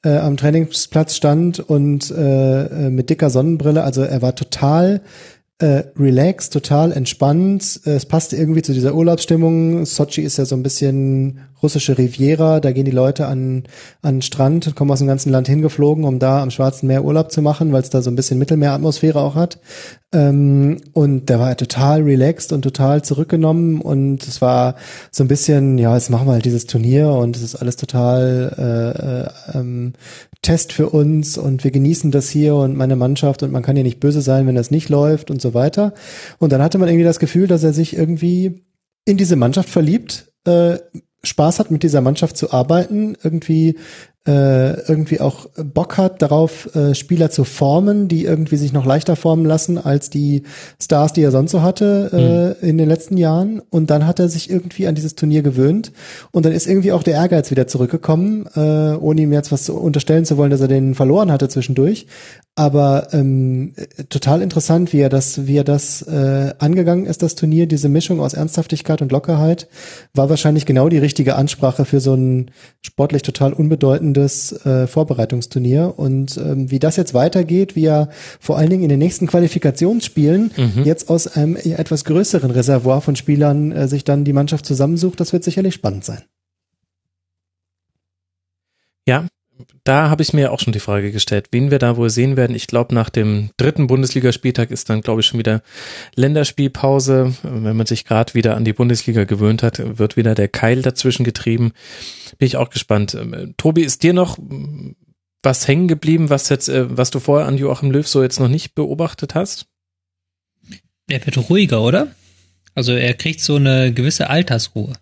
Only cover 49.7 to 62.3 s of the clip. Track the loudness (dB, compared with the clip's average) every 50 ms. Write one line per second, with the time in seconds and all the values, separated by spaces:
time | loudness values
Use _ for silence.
49.7 | -4 -4 0 0 0 0 -2 -2 -4 -2 0 0 0 -2 -2 -6 -20 -20 -20 -20
50.7 | -14 _ -2 0 2 2 2 2 2 2 2 4 4 2 2 2 2 2 2 2
51.7 | 2 2 0 2 2 2 0 0 2 2 4 4 4 2 2 0 -2 -2 -2 0
52.7 | 2 2 2 2 0 0 -2 -2 0 0 2 2 2 0 0 -2 -4 -8 -8 _
53.7 | -2 -2 2 2 2 2 2 0 2 0 0 0 0 -4 -6 -4 -4 -4 -4 -6
54.7 | -8 -4 -4 -2 -2 -2 -4 -8 -6 -2 0 2 2 2 2 0 2 2 2 2
55.7 | 2 0 -2 -6 -14 -20 -20 -20 -20 -20 -20 _ -2 2 2 2 0 0 0 0
56.7 | 0 2 2 2 0 0 0 0 0 2 2 2 2 0 0 0 0 0 0 0
57.7 | 0 -2 0 0 -2 -4 0 0 0 2 2 0 -2 -4 -6 -8 -4 -2 0 2
58.7 | 2 2 0 0 -2 -2 -2 0 0 2 2 2 2 0 0 0 -4 -4 -2 -4
59.7 | -6 -2 -2 0 0 0 0 2 2 2 2 2 2 2 2 2 2 2 2 2
60.7 | 2 2 2 0 0 2 2 2 4 4 4 2 2 0 0 -2 -2 -4 -4 -2
61.7 | 0 0 2 0 0 -2 -8 _ -20 -20 -20 -20